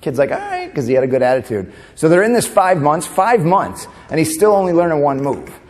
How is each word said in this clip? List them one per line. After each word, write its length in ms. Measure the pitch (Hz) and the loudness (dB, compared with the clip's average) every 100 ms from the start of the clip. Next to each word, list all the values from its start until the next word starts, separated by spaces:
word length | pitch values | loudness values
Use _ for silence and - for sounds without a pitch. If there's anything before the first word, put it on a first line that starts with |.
Kid's 180 | - 127 | -6 -2
like, 120 | 139 | -2
All 60 | 143 | -2
right, 360 | 403 370 359 | -8 -10 -10
cause 140 | - 120 | -6 -2
he 60 | |
had 100 | 131 | 0
a 40 | 131 | 2
good 140 | 127 | 2
attitude. 500 | 123 131 120 107 92 - - - | 2 0 -2 -6 -8 -14 -20 -2
So 140 | 160 | 2
they're 140 | 175 | 4
in 100 | 208 | 4
this 140 | 240 - | 0 0
five 340 | - 185 185 | 0 2 2
months, 260 | 143 156 170 | 2 0 -2
five 380 | - 190 240 160 | -2 2 2 2
months, 420 | 190 131 - - - - | 0 0 -8 -18 -20 -10
and 100 | 151 | -4
he's 140 | 160 | -2
still 200 | - 208 | 0 2
only 200 | 208 185 | 2 2
learning 280 | 170 175 156 | 2 0 0
one 200 | 143 135 | 0 -2
move. 380 | 139 110 - - _ | -4 -6 -10 -20 _